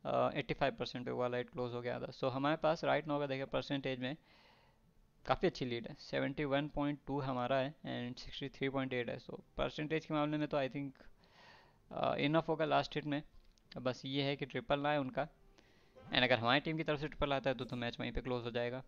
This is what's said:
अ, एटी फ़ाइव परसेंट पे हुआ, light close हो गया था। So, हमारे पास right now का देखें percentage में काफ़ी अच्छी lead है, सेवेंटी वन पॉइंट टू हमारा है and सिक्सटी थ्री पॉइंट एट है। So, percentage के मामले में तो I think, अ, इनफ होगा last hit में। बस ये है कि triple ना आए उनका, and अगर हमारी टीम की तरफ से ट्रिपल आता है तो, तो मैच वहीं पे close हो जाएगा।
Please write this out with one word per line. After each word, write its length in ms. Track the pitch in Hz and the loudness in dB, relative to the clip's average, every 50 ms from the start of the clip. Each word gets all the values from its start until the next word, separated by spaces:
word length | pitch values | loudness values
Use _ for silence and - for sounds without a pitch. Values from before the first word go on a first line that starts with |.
| - | -2
अ, 260 | 139 127 127 127 127 - | 0 2 4 2 2 2
एटी 200 | 160 135 - 156 | -2 -2 -2 -2
फ़ाइव 220 | - 151 135 117 | 0 0 -2 0
परसेंट 300 | - 123 117 - 127 123 | -2 -6 -6 -6 -6 -6
पे 60 | 123 | -4
हुआ, 160 | 127 123 123 123 | -2 -2 0 0
light 220 | 123 123 123 117 | 0 -2 -4 -6
close 240 | - - 123 120 120 | -4 -4 -4 -4 -4
हो 80 | 120 | -4
गया 180 | 120 120 123 123 | -4 -4 -4 -4
था। 60 | 123 | -6
So, 180 | 127 - - - | -8 -6 -2 -2
हमारे 320 | 131 123 135 139 143 156 | -2 0 0 2 2 0
पास 280 | 156 - 156 160 165 - | 4 4 2 2 2 2
right 220 | 139 135 139 156 | 2 2 2 2
now 140 | 151 147 143 | 0 0 0
का 80 | 147 143 | 0 0
देखें 200 | 135 135 135 - | -2 -2 -4 -2
percentage 520 | - 135 123 - 147 139 135 139 131 127 | -2 -4 -2 0 -2 -2 0 -2 -2 -2
में 180 | 127 127 147 - - - - - - - - - - - - _ _ - _ - - _ _ - - | -2 -4 -4 -6 -12 -20 -20 -20 -20 -20 -20 -20 -20 -20 -20 _ _ -20 _ -20 -20 _ _ -16 0
काफ़ी 220 | - 131 - - - | 0 2 4 4 2
अच्छी 180 | 123 - 143 | 2 2 -4
lead 220 | 127 120 117 110 - | -2 -2 -4 -4 -8
है, 80 | 156 - | -12 -14
सेवेंटी 460 | - - - 139 135 135 139 - 151 | -10 -4 -2 0 0 0 0 0 0
वन 220 | 139 135 139 147 147 | 2 2 2 2 0
पॉइंट 320 | - 151 143 143 147 139 _ - | -2 -2 0 0 -2 -4 _ -4
टू 120 | 135 143 | -2 -2
हमारा 360 | 135 135 135 127 123 123 135 | 0 0 0 0 0 2 4
है 200 | 135 131 139 156 | 2 2 2 -2
and 440 | - - 131 127 123 120 120 127 - | -8 -8 -6 -4 -4 -4 -4 -6 -8
सिक्सटी 300 | - - - - - 135 | -10 -10 -8 -6 -6 -6
थ्री 200 | - - 139 135 | -4 -2 -2 0
पॉइंट 240 | 131 135 131 131 131 | 2 0 0 0 0
एट 160 | 123 120 120 | 0 0 -2
है। 80 | 131 131 | -4 -6
So, 240 | - - - - - - - - | -8 -10 -12 -12 -12 -12 -2 -2
percentage 480 | 139 135 - - 151 147 156 160 - | -2 0 0 -2 -2 0 0 -2 0
के 80 | - 160 | 0 0
मामले 240 | 151 147 151 151 151 | 2 2 2 2 0
में 100 | 151 147 | 0 2
तो 100 | - 147 | 2 0
I 120 | 135 131 | 0 0
think, 220 | 117 143 143 135 131 - - - - _ - - - - - - - - - - _ _ _ - | -2 -4 -6 -6 -8 -12 -20 -20 -20 _ -20 -20 -20 -20 -20 -20 -20 -20 -20 -20 _ _ _ -10
अ, 240 | - - - - - | -4 0 2 2 2
इनफ 340 | - 143 143 156 165 156 - | 2 2 4 4 4 4 2
होगा 160 | 160 151 160 | 0 0 2
last 300 | 151 139 143 135 - - | 4 4 4 2 2 -2
hit 100 | 151 - | -4 -2
में। 180 | 147 143 143 151 - - - - - - _ _ - - - | 0 -2 -2 -4 -6 -20 -20 -20 -20 -20 _ _ -12 -12 -2
बस 240 | 123 127 123 - - | -2 -2 -2 -2 -6
ये 180 | 135 135 143 139 | -4 -2 0 2
है 120 | 139 143 | 2 0
कि 100 | 143 147 | 0 -4
triple 340 | 131 - 135 117 - 147 143 | -4 -4 -6 0 0 0 2
ना 100 | 143 147 | 4 2
आए 80 | 147 147 | 2 2
उनका, 300 | 135 131 120 131 143 160 - _ - - - - - - - - - - _ - - - | 2 0 -2 -2 -4 -4 -6 _ -20 -20 -20 -20 -20 -20 -20 -20 -20 -20 _ -20 -12 0
and 140 | - 131 123 | 2 4 6
अगर 160 | 123 127 117 | 6 6 4
हमारी 200 | 113 117 123 147 | 6 6 4 4
टीम 180 | - 160 160 160 | 4 2 -2 -2
की 60 | 160 | 0
तरफ 160 | - 151 143 | 0 0 0
से 80 | 147 151 | -2 -6
ट्रिपल 260 | - - 156 143 143 | 0 0 2 2 2
आता 160 | 135 117 135 | 2 2 2
है 80 | 131 117 | 0 0
तो, 80 | 127 | -2
तो 100 | 117 135 | -6 -4
मैच 240 | 123 120 120 117 - | -2 -2 -4 -4 -4
वहीं 120 | 123 120 | -6 -4
पे 100 | 113 123 | -4 -4
close 220 | 123 131 123 123 117 | -2 0 -2 0 -2
हो 80 | 120 | 0
जाएगा। 320 | 117 120 120 120 120 131 127 | 0 0 0 0 -2 -4 -8